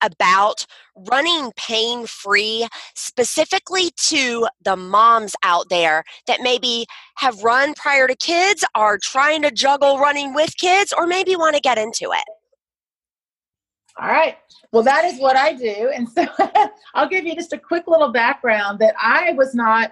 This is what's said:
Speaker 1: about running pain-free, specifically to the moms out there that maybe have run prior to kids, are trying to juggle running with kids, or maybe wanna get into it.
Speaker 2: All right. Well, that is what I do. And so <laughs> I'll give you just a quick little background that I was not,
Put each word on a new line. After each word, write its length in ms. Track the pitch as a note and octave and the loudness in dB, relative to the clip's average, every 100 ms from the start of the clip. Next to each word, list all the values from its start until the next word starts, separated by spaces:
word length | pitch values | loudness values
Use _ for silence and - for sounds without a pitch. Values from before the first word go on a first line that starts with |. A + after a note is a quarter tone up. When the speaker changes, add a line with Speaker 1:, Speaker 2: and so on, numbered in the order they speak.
Speaker 1:
about 640 | G#3+ E3+ F#3+ F#3+ G#3 - - - _ _ F#3 | -4 0 2 4 2 -2 -10 -14 _ _ -4
running 420 | B3+ E4 E4+ C4 - | 0 0 -2 -4 -10
pain-free, 1120 | - A3+ A3+ A#3+ A3+ - G3 G3+ G#3+ A3 A#3 - - - | -6 -2 -2 -4 -10 -12 -2 -2 0 -4 -6 -8 -18 -14
specifically 960 | - - A#3+ - D#4 F#4+ - F#4 F4 - - | -10 -4 -2 0 0 -2 -4 -2 -2 -2 -2
to 420 | D4+ C4 A#3 A3+ - | 0 -2 -2 -4 -4
the 140 | - F#3+ | -4 -4
moms 580 | F#3 G3+ A3+ A3+ G#3+ - | 0 4 6 4 0 -6
out 240 | G3 F3 - | -2 0 0
there 380 | F3+ E3 D#3 - - - | 0 0 0 -4 -12 -6
that 140 | A#3 | -2
maybe 440 | B3 B3 B3 A#3 A#3 - - - | -2 -2 -2 -6 -8 -14 -20 -4
have 260 | C4+ G#3 | -4 -2
run 300 | A3 B3 C#4+ | 0 2 0
prior 340 | D4 D4 C#4 C4 | -2 -2 2 2
to 80 | C4 | 0
kids, 480 | - E4+ F#4+ G4+ F#4+ | -2 0 2 0 -2
are 240 | - G#3+ G3+ | 0 2 0
trying 440 | - C4+ C#4+ D#4 | -2 0 0 2
to 100 | D4 | -2
juggle 480 | G#3+ C#4 C#4 C#4+ C#4 | 0 0 2 4 4
running 340 | C#4+ C#4+ C#4 | 2 0 -4
with 220 | C4+ D#4+ - | -2 -2 0
kids, 380 | F4+ F#4 G4+ | 2 2 2
or 120 | - E4+ | -2 -2
maybe 300 | F4+ F#4 F#4 | -2 0 0
wanna 240 | D#4+ D4 | 0 0
get 180 | C#4+ A3+ | 0 0
into 360 | G#3+ - - | -2 -6 -4
it. 100 | E2+ - - _ _ _ _ _ _ _ _ _ _ _ _ _ _ _ - | -4 -6 -12 _ _ _ _ _ _ _ _ _ _ _ _ _ _ _ -10
Speaker 2:
All 80 | - | -2
right. 300 | B3+ D#4 - _ _ _ | 0 0 -4 _ _ _
Well, 120 | A3+ | 2
that 200 | A3+ C#4+ | 4 2
is 160 | F4 B3 | 2 0
what 160 | C4 C4 | 2 4
I 160 | C#4+ | 2
do. 400 | C4 A#3+ G3+ A#3+ | 0 -6 -4 -4
And 140 | C#4 A#3 | -4 -4
so 160 | - D#4 - | -2 -2 0
<laughs> 300 | F#4+ - G#4 - _ - | 0 2 0 -2 _ -2
I'll 140 | D4 | 0
give 160 | F#4+ E4 | -2 -4
you 100 | D#4+ | -8
just 160 | - | -8
a 60 | C4+ | -10
quick 260 | - E4+ E4+ | -4 -4 2
little 260 | E4 C#4+ | 2 2
background 680 | A#3 A#3 C4+ B3 G#3+ G3+ G3+ | 2 0 0 0 0 -2 2
that 160 | A3 - | 2 2
I 360 | A3+ C#4 F4 | 0 2 0
was 200 | C4+ C4 | 0 0
not, 380 | A#3+ A#3 A3 A3 | 0 2 2 0